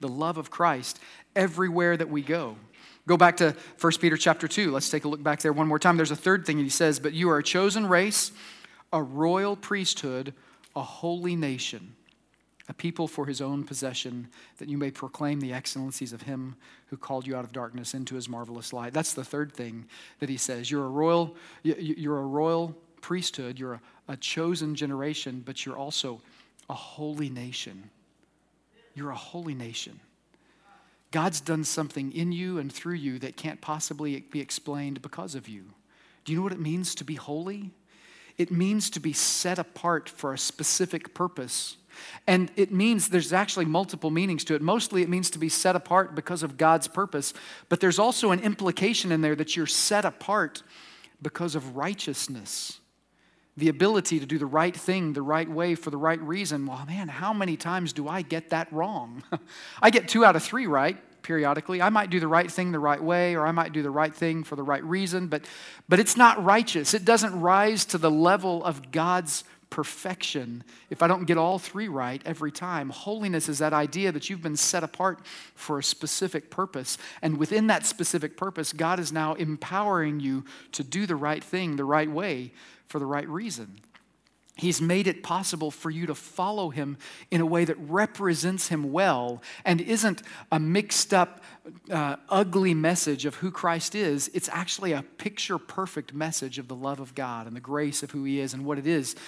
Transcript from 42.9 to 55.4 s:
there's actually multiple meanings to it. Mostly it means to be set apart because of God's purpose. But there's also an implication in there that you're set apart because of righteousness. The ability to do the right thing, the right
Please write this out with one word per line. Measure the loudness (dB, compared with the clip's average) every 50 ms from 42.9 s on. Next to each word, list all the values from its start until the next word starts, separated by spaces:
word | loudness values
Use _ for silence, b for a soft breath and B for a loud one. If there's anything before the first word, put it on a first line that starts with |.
| 4 4 2 4
there's | 2 2 2 4 2
actually | 2 2 0 0 0 0
multiple | 2 2 2 0 0 -4 -4 -2 0
meanings | 0 2 2 0 0 -2 0
to | 0 0
it. | 0
Mostly | 2 2 2 2 0 0 0 0
it | 2 2
means | 0 0 0 -2
to | -2 -2
be | -2 -2
set | 0 2 2 4 2
apart | 2 2 4 4 4 4 2 -4
because | -8 -6 -4 -4 -4 -4
of | -6 0
God's | 4 6 6 6 6 4
purpose. | 0 -2 -2 -2 -2 -2 -4 -4 -4 -6 B B B B B B
But | B 2 4
there's | 4 4 6
also | 6 4 4 4 4 4 4
an | 4 4
implication | 2 0 0 0 0 0 0 2 2 2 2 2 0 2
in | 2 2
there | 4 2 2
that | 0 -2 -2 -2
you're | -2 -2
set | 0 0 2 2 2 2 2 2
apart | 0 -4 -4 -4 0 2 2 2 0 -2 -12 -18 B B B B B B B B B B B
because | -8 -8 -6 -4 -6 -4 -4
of | -4 -6 -6 -6
righteousness. | -6 -4 -4 -4 -6 -6 -6 -4 -4 -4 -6 -8 -10 -10 -8 -8 -6 -8 -8 -12 -16 _ _ _ _ _ _ b b b b b b b b b
The | 2 2
ability | 2 4 6 4 6 6 4 2 2 0 0
to | 0
do | 0 -2
the | -2 0
right | 2 4 4 4 4 0
thing, | -2 -2 0 0 2 0 0
the | -2 -2
right | 0 2 2 0